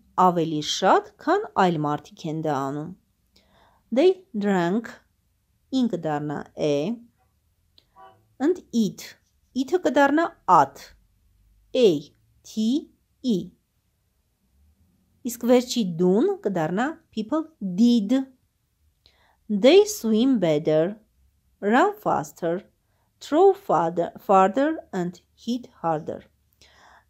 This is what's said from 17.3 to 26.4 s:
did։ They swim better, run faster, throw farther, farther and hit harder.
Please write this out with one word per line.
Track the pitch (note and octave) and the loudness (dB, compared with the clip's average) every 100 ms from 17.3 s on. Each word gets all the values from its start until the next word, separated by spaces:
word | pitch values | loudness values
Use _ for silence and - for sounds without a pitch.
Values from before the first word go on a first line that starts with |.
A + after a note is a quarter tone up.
| D#4 D#4 - G3 | -6 -6 -10 -10
did։ | F3+ A#3+ A#3+ G3 C4+ C4+ _ _ _ _ _ _ _ _ _ _ _ - | 0 2 2 0 -4 -4 _ _ _ _ _ _ _ _ _ _ _ -8
They | G#3 B3 F#4 | 2 6 6
swim | G#4 - A3 G#3+ C4 B3 | 4 -2 -2 0 2 0
better, | E3+ D3 D#3+ D#3 E3+ A3 _ _ _ _ _ _ | 0 0 2 0 0 -4 _ _ _ _ _ _
run | G3+ A#3+ G4 | -2 2 0
faster, | G4+ E3+ D3+ D#3 - E3 F3+ - _ _ _ _ _ | -2 -4 -4 -6 -8 -6 -6 -8 _ _ _ _ _
throw | - D4+ G4 | -4 2 4
farther, | F#4 - E3+ E3 E3+ E3+ - | 2 -2 -2 0 -2 -6 -6
farther | - F#3+ F#3+ A#3 D4 D#4+ - | 2 4 4 2 -2 -4 -8
and | F#3+ F3 - _ | -8 -8 -10 _
hit | _ - B3 B3 | _ -8 -8 -10
harder. | _ E3 D#3 - - - _ | _ -6 -6 -6 -14 -16 _